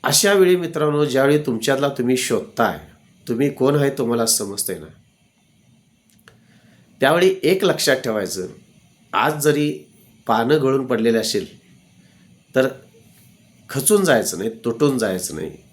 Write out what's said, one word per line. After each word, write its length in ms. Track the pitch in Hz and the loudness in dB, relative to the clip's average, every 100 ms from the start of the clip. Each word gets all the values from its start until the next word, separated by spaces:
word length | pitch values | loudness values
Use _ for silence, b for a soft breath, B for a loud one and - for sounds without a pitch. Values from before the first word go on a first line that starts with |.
अशा 300 | - 254 202 | 0 2 4
वेळी 220 | 196 185 180 | 4 4 2
मित्रांनो, 500 | 165 170 151 147 147 | 0 -2 0 0 0
ज्यावेळी 320 | 131 139 147 | 2 4 2
तुमच्यातला 520 | 147 113 - 135 139 | 0 -4 -2 0 -2
तुम्ही 280 | 139 120 127 | -2 -2 0
शोधताय, 640 | - 110 - - 110 82 - - _ _ - | 0 -4 -4 -2 -2 -2 -14 -20 _ _ -8
तुम्ही 220 | 120 139 | -2 -2
कोण 260 | 139 131 147 | 0 0 2
आहे 140 | 139 | 0
तुम्हाला 360 | 139 117 117 113 | -2 -4 -2 -2
समजतंय 520 | - 101 101 - 87 | -2 -4 -8 -8 -10
ना, 80 | 78 - _ _ _ _ _ _ _ _ _ _ _ _ - b b b b b b _ | -14 -20 _ _ _ _ _ _ _ _ _ _ _ _ -20 b b b b b b _
त्यावेळी 360 | 135 165 185 190 | 2 4 4 2
एक 200 | 147 190 | 0 2
लक्षात 320 | 190 151 - 131 | 0 0 0 0
ठेवायचं, 520 | 123 107 92 87 80 - _ _ _ _ _ | 0 -4 -4 -6 -10 -12 _ _ _ _ _
आज 300 | 98 131 151 | 0 0 0
जरी 360 | 147 147 147 - - _ _ _ - | 0 0 -2 -6 -16 _ _ _ -2
पानं 340 | 113 117 151 | 0 2 2
गळून 240 | 135 135 127 | 2 0 0
पडलेले 320 | 117 113 113 | 0 2 0
असेल 420 | 110 104 - - _ _ _ _ b b b _ _ 131 | 0 -4 -6 -18 _ _ _ _ b b b _ _ -2
तर 120 | 131 - - _ _ _ - _ _ _ - | -2 -4 -20 _ _ _ -20 _ _ _ -8
खचून 360 | 139 - 208 185 | -4 2 4 4
जायचं 320 | 123 95 87 | 2 2 -6
नाही, 120 | 107 | -8
तुटून 480 | - 117 117 147 131 | -6 -6 0 0 0
जायचं 380 | 110 92 - 78 | -2 -4 -6 -8
नाही 160 | 78 73 _ | -10 -12 _